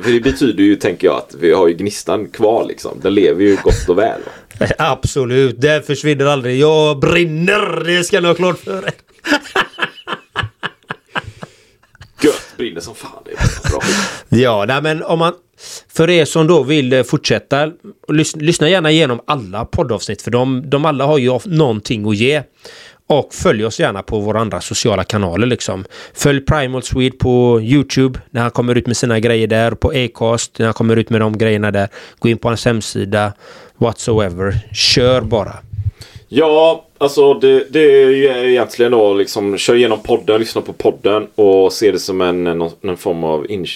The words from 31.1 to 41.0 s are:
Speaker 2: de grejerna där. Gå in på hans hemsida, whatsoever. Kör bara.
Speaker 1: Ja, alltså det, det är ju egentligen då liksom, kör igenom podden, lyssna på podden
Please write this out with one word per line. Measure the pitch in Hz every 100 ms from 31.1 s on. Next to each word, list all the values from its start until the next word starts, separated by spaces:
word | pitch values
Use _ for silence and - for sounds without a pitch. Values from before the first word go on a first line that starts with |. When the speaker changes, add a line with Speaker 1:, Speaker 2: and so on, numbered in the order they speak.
| 113
Speaker 2:
de | 107 107
grejerna | 110 104 104
där. | 101 98 - - _
Gå | 117
in | 110
på | 120
hans | 113 123
hemsida, | 113 - 107 101 104 104 - - - - -
whatsoever. | 117 107 - 110 98 87 98 113 -
Kör | - - - 123 127
bara. | 110 117 92 - - - - - - - -
Speaker 1:
Ja, | 117 156 151 165 160 - _
alltså | 139 147 139
det, | 131 135 135 -
det | 147
är | 151 139 131
ju | 135 139 123 127
egentligen | 123 120 - 120
då | 120 104
liksom, | 98 95 110 101 92
kör | - 120
igenom | 120 107
podden, | - 117 - 110
lyssna | 113 107
på | -
podden | 90 110 -